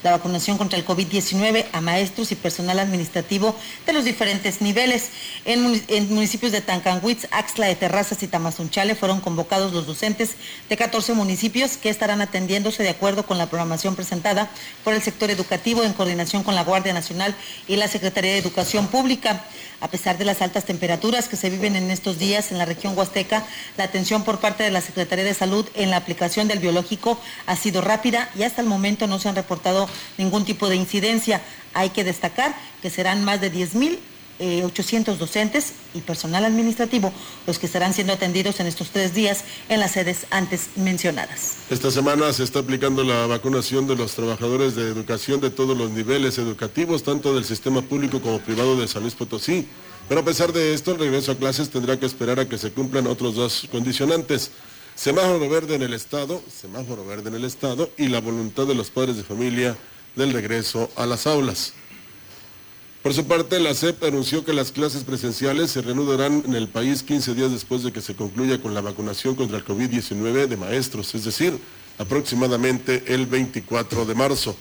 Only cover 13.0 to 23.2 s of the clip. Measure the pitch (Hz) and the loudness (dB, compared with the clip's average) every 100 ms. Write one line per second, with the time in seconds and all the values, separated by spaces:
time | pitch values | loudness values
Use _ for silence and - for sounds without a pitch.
13 | 196 196 202 185 165 170 165 165 196 185 | 2 2 0 0 0 -2 -2 0 -2 -2
14 | 185 180 185 196 208 - - - - 214 | -4 -2 2 2 0 -4 -16 -4 0 2
15 | 214 - 208 196 185 202 233 233 226 202 | 0 0 0 0 0 0 2 2 2 2
16 | 180 175 170 202 196 190 170 190 190 175 | 0 0 0 0 2 2 4 2 2 -2
17 | 165 175 196 202 - - - 196 208 208 | -2 -2 -2 -4 -10 -16 -2 0 2 0
18 | 190 196 190 196 175 165 180 208 202 262 | 0 2 2 2 2 0 0 2 2 4
19 | 262 247 233 190 - - - - 160 185 | 4 2 2 0 -4 -16 -18 -10 -6 -4
20 | 196 175 202 190 185 202 - 180 180 170 | -2 0 2 2 2 0 -2 -2 0 0
21 | 214 240 233 214 190 185 208 196 185 185 | 2 0 -2 -2 -2 0 0 2 0 0
22 | 202 170 196 202 208 180 170 170 202 190 | -2 0 2 2 0 -2 -2 -2 -2 0
23 | 190 202 | 0 0